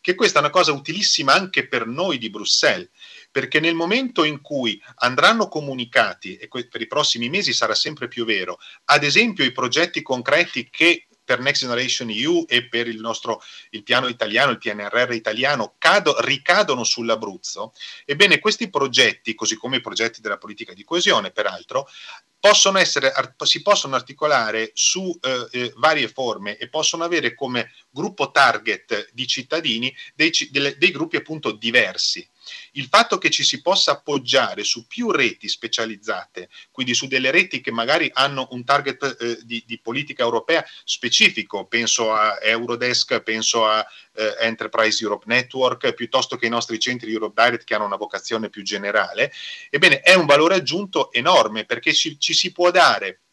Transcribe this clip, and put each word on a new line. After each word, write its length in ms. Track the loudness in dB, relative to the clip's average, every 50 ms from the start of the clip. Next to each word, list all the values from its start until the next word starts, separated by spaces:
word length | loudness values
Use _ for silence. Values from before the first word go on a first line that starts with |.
che 140 | 0 -2 0
questa 220 | 2 2 4 4
è 40 | 4
una 100 | 2 4
cosa 200 | 4 4 4 4
utilissima 600 | 2 -2 -4 -8 -6 -2 0 0 0 2 4 4 4
anche 340 | 4 2 0 -2 -4 -2
per 180 | -2 -4 -4 -4
noi 300 | -4 -4 -2 -2 -2 -2 -2
di 100 | -6 -8
Bruxelles, 600 | -8 -8 -2 0 2 4 4 2 2 0 -6 _ _ _ -20 -20 -20 -20 -20 _
perché 280 | _ -4 -4 0 0 2
nel 160 | 2 2 0
momento 480 | 0 0 0 0 -2 -2 -2 0 0 0
in 180 | 0 -2 -6
cui 400 | _ -8 -6 -2 -2 -2 -4 -6 -12 -20 -6
andranno 500 | _ -2 0 2 4 4 4 4 4 0
comunicati, 920 | -2 -2 -6 -6 -6 -6 -8 -8 0 2 2 2 2 -2 _ -14 -14 -14
e 100 | -14 -16
que-, 200 | -12 -10 -10 -10
per 140 | _ -10 -10
i 60 | -8
prossimi 400 | -4 -2 0 0 0 0 -2 -4 -4
mesi 240 | -2 -2 -2 0 0
sarà 200 | 0 0 0 0
sempre 340 | -2 -2 -4 -6 -8 -10
più 160 | -10 -6 -6 -2
vero, 360 | -2 -2 -2 -2 -6 -10 _ -14 -20 -20 -10 _
ad 180 | 2 2 2 4
esempio 400 | 4 4 4 2 2 0 -2 -2
i 80 | -2
progetti 520 | 0 -2 -2 0 2 0 0 0 -2 -10 -4
concreti 680 | -4 -4 -2 0 2 2 2 2 0 -4 -10 -10 _
che 380 | 0 2 4 4 4 2 _ _ _ _ _
per 140 | -2 -2 0
Next 220 | 0 -2 -2 -2 -2
Generation 460 | -2 -2 -2 -2 -2 -4 -4 -4 -6
E 160 | -4 -2 0
U 200 | 2 0 0 0
e 160 | 0 -2 -2 -2
per 240 | -2 -4 -4 -2
il 140 | -2 -6 -6
nostro, 420 | -6 -6 -8 -6 -6 -6 -6 -6 -8 -20 -20 -20 -20 _
il 120 | -14 -14 -2
piano 240 | 2 2 2 2
italiano, 420 | 0 -2 -4 -4 0 2 2 2 2
il 100 | 0 -2
P 120 | -4 -6 -6
N 60 | -6
R 280 | -6 -2 0 0 0
R 40 | 0
italiano, 640 | -2 -4 -4 -4 -2 0 0 0 0 0 -2 -6 _
cado-, 440 | _ 2 4 4 4 4 2 0 2
ricadono 640 | 0 -2 -2 -2 _ 2 2 2 2 2 0 -2 0
sull'Abruzzo, 880 | -2 -2 -2 0 -2 -2 -2 -2 -10 -10 -12 -12 -12 -10 -10 -12 -12 _ -20 -20 -18 -18 -16 -6
ebbene 340 | -6 2 2 4 4 4 2
questi 300 | 2 -2 -2 -2 -6 -4
progetti, 680 | -2 -2 -2 0 2 2 2 2 2 _ _ -8 -8
così 220 | -4 -4 -4 -4
come 200 | -4 -6 -6 -6
i 40 | -6
progetti 400 | -6 -6 -4 -2 -2 -2 -4 -6
della 160 | _ -6 -6
politica 360 | -6 -8 -18 -16 -16 -16 -16 -16
di 120 | -20 -10
coesione 460 | _ -4 0 2 2 2 2 0 -2
peraltro, 580 | _ -4 -4 -4 -4 -8 -14 -6 -6 -6 -6 -6 -18 -20 -20 -20 -20 -20 _ _ _ _
possono 380 | 4 6 6 6 4 4 4
essere 340 | 4 2 2 2 0 0 0
ar-, 240 | 0 0 -4 -4 _ _
si 220 | 0 0 0 2
possono 340 | 2 2 2 2 0 -2 -4
articolare 760 | -4 -4 -6 -8 _ 0 2 2 2 2 0 -2 -4 -4 -4 _
su, 460 | 0 0 0 0 0 -4 -6 -6 -4
eh, 260 | -4 -4 -4 -4 -6 -6
eh, 220 | -6 -6 -6 -6 -4
varie 320 | 2 2 2 4 2 0
forme 500 | -2 -4 -4 -4 -4 -4 -4 -6 -10 -10
e 120 | -10 -12 -6
possono 340 | -4 -2 -2 -2 -2 -2 -2
avere 320 | 0 0 0 0 -2 -4
come 380 | _ -8 -4 -4 -4 -6 -6 _ -20 _ _
gruppo 420 | _ -6 -6 -6 -2 -4 -4 0
target 800 | _ 4 4 4 4 0 -2 -4 -4 -4 _ -6 -6 -6 -6 _
di 160 | _ -10 -6
cittadini 680 | -4 -4 -6 -4 _ -6 -4 -2 -2 -4 -2 -4 -6 -8 -10 -20 -20 _
dei 160 | 0 0 2
ci-, 180 | 2 -2 -4 -2
delle, 280 | -2 -2 -2 -2 0
dei 140 | 0 0 0
gruppi 260 | 0 -2 -6 -4 -4
appunto 340 | -6 -6 -6 -12 -6 -6 -6
diversi. 720 | -6 -4 -6 2 2 2 2 2 -2 -4 -2 -2 -4 -6 -10 _ _ _ -20 -18 -18 -18 -18 -14
Il 160 | _ -10 -4
fatto 300 | 2 4 4 4 4 0
che 120 | 0 0 0
ci 140 | 0 2 0
si 180 | -2 -2 0
possa 300 | _ 0 2 2 2 2
appoggiare 720 | 0 -2 _ -4 -4 -2 0 2 2 2 2 2 -4 -4 -4
su 240 | -4 -4 -6 -8
più 240 | _ -8 -4 -2 0
reti 360 | 2 2 2 0 -2 _ -8
specializzate, 1040 | -8 -8 -8 -6 -6 -4 -4 -4 -6 -8 -10 -6 -6 -6 -6 -8 _ _ -16 -16 _ -20 -20 -20 _
quindi 220 | _ -8 -4 -2 -2
su 140 | -2 -2
delle 240 | -2 -4 0 0 2
reti 300 | 2 2 0 0 -6 -8
che 100 | -6 -6
magari 380 | -4 -4 0 0 0 0 0 -2 0
hanno 340 | 0 0 0 -2 -6 -8 -8
un 120 | -10 -10 -2
target, 540 | 0 0 0 0 -4 -6 -4 -6 -6 -6 -4
eh, 200 | -6 -6 -6 -6 -8
di, 200 | -10 -10 -10 _
di 140 | -10 -14 -10
politica 440 | _ -6 -6 -6 -6 -8 -4 -2 -2
europea 420 | 0 0 -2 -2 0 -2 -2 -2 -6 -18 -16 _
specifico, 840 | -8 -6 -4 -2 0 2 4 4 4 2 -2 -8 _ -8 -8 -6
penso 480 | _ -2 -2 0 0 0 0 2 2 4
a 240 | 4 4 2 2 0
Eurodesk, 800 | 0 0 0 0 0 -4 -4 -2 -2 -2 0 -2 0 0 -2 -2
penso 440 | -2 -2 -4 -2 -2 0 2 2 2
a, 200 | 4 2 0 -2 -4 -10 -20 -20 _ _
eh, 200 | -4 -2 -2 -2 0
Enterprise 640 | -2 -2 -2 -4 -10 -4 0 2 2 2 2 0 -2
Europe 220 | -2 -4 -4 _
Network, 640 | 0 0 0 0 -2 -2 0 0 0 0 0 -2 -2 -2
piuttosto 440 | -2 -8 -2 0 0 0 0 -4
che 80 | -4 -2
i 40 | -2
nostri 300 | 0 -2 -2 -2 -4 -2
centri 320 | -2 -4 -4 -6 -6 -6
Europe 300 | -4 -4 -4 -4 _ 2
Direct 220 | 4 4 2 -2 -4
che 100 | -4 -4
hanno 100 | -2 -2
una 100 | -2 -4
vocazione 540 | -6 -6 -8 -8 -10 -6 -4 -4 -4 -4 -6
più 140 | -10 -8 -8
generale, 680 | -6 -6 -4 -4 0 0 0 0 0 -2 -4 -4 -4 -4 -14 -14 -14 -14 -16 -10 -6
ebbene 320 | 0 4 6 6 4 6
è 120 | 6 6 6
un 120 | 6 8
valore 300 | 6 6 6 8 6 4
aggiunto 560 | 2 0 -2 -4 -4 -6 -2 -2 -2 -2 0
enorme 540 | -2 0 2 4 6 6 4 4 -2 -6 -4
perché 280 | -4 -6 -2 -2 0 0
ci, 260 | 0 -2 -2 -4 _
ci 140 | -4 0 0
si 180 | 0 -2 -2
può 200 | -2 2 2 4
dare 500 | 6 6 6 6 4 2 -2 -6 -8 _ _ _